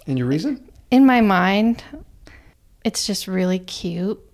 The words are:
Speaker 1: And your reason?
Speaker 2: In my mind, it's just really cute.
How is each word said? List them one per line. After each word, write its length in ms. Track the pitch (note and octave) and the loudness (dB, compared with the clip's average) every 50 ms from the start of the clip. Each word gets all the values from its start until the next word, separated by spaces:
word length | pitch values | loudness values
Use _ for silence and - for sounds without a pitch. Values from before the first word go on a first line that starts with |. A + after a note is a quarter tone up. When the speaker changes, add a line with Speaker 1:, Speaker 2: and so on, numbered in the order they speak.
| - - | -8 -6
Speaker 1:
And 100 | C3+ B2+ | -4 -4
your 80 | B2 | -2
reason? 420 | B2 C#3 D#3 G3 D4 C4+ A#3+ - - - - _ _ | -2 -2 -2 -2 -4 -6 -8 -10 -18 -20 -20 _ _
Speaker 2:
In 160 | B3+ C4 C4+ | 4 6 6
my 140 | C4 B3+ A#3+ | 6 6 4
mind, 640 | A3+ G3+ F#3+ F3 F3+ F#3 G3 G#3 A3 A#3 A#3 - - - C#4+ D#4 - - - - - - - - - - _ _ _ _ _ _ _ | 4 4 2 2 2 2 2 2 2 0 -2 -2 -6 -14 -20 -20 -20 -20 -20 -20 -20 -20 -20 -20 -20 -20 _ _ _ _ _ _ _
it's 220 | A3+ G#3+ - - | -6 -6 -6 -6
just 220 | - G3+ - - F#3+ | -6 -6 -8 -6 -6
really 300 | F#3 F#3 F#3 F3+ F#3 F#3 | -4 -2 0 0 -2 -4
cute. 580 | F#3 - - - - F3+ E3+ E3+ F3+ G3+ A3+ - - - | -6 -10 -14 -10 -8 -8 -6 -6 -6 -6 -6 -8 -12 -20